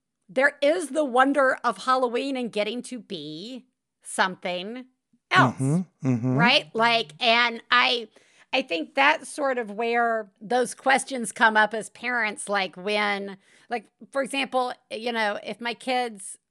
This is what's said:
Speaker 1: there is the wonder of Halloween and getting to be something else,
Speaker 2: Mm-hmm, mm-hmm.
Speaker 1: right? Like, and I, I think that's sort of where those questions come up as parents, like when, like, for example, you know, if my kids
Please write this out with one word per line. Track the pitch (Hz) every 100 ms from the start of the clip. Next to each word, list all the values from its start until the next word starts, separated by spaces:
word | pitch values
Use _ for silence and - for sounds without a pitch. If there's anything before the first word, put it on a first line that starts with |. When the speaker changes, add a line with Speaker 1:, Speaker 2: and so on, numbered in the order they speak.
| _ _ _
Speaker 1:
there | 226 277 -
is | 285 349 311
the | 285
wonder | 285 240 269 277 262 -
of | 240 -
Halloween | 262 254 247 240 269 262
and | 233
getting | 208 208 240
to | - 247
be | - 175 147 156 214 254 - _ _ _
something | - - 190 185 185 180 196 247 254 _ _ _ _
else, | 370 320 -
Speaker 2:
Mm-hmm, | 131 165 185 _ 135
mm-hmm. | 120 127 131
Speaker 1:
right? | 233 285 -
Like, | 220 233 233 226 -
and | 233 233 240 233 -
I, | 247 254 247 214 _ _ _ _
I | 262
think | 262 330 -
that's | 269 277 320 269
sort | - 277 247
of | 214
where | 202 233 240 233 226 208 _
those | 196 247 247
questions | - 262 269 - 262 226
come | - 226 214
up | 214
as | 220 196
parents, | - 240 247 214 190 -
like | 202 185 185
when, | 185 208 208 202 196 190 _ _ _
like, | - - _ 226
for | 269
example, | 269 277 262 254 247 - _
you | 220 240
know, | 233 208 208
if | - 208
my | 240
kids | 233 254 254 247 202 - - _